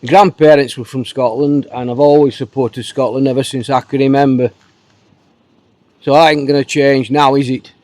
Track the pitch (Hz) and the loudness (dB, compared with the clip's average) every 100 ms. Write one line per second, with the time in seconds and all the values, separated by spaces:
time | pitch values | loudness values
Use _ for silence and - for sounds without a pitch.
0 | 123 170 196 - 151 147 135 - 117 131 | 2 4 4 4 4 4 2 -6 -12 -10
1 | 120 - 123 113 143 143 - 120 123 120 | -10 -4 -4 -2 -2 -2 -4 -8 -8 0
2 | 147 147 143 - 131 - 123 127 113 - | 2 4 2 -2 -10 -4 -4 -4 -12 -4
3 | 127 123 135 131 131 135 117 131 - 139 | -4 -2 -2 -2 -4 -6 -4 -4 -4 -2
4 | 135 139 139 131 123 _ _ _ _ _ | 0 2 2 2 -2 _ _ _ _ _
5 | _ _ _ _ _ _ _ _ _ _ | _ _ _ _ _ _ _ _ _ _
6 | - 139 160 151 139 143 135 - 139 135 | 0 2 4 2 -2 -2 -2 0 2 2
7 | 117 156 143 139 131 127 - _ | 0 0 2 0 -2 -6 -10 _